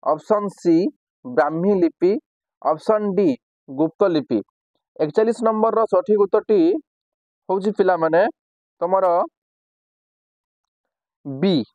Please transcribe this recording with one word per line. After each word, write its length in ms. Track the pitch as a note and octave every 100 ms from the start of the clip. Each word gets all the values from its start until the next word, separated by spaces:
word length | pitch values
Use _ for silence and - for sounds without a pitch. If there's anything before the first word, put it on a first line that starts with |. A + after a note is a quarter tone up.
ଅପସନ୍ 460 | - D#3 - G#3 G#3
ସି 260 | - F3 E3 G#3+ - _ _
ବ୍ରାହ୍ମୀ 500 | B2+ B2 D3 D#3+ F#3
ଲିପି, 380 | G3+ E3+ - F3 A3 _ _ _ _
ଅପସନ୍ 460 | - D#3 - G#3+ G#3
ଡି 140 | F#3+ F#3+ B2 _ _ _
ଗୁପ୍ତ 400 | C3+ D#3+ _ G3+
ଲିପି। 320 | D#3+ B2+ A2 - _ _ _ _ _
ଏକଚାଳିଶ 420 | D3+ F3+ A3 A#3
ନମ୍ବରର 400 | A3+ A3 A3 A3 A3
ସଠିକ୍ 360 | F#3 F3 G#3+
ଉତ୍ତରଟି 380 | G3+ A3 - G#3+ E3 A#3 - _ _ _ _ _ _
ହଉଛି 220 | F#3+ G3
ପିଲାମାନେ 500 | G#3 F#3+ F3+ D#3+ D#3+ A3 - _ _ _ _
ତମର 320 | E3+ F#3+ F#3 E3+ G#3+ _ _ _ _ _ _ _ _ _ _ _ _ _ _ _ _ _ _ _ C#3
ବି। 280 | C3+ F#3 E3 A2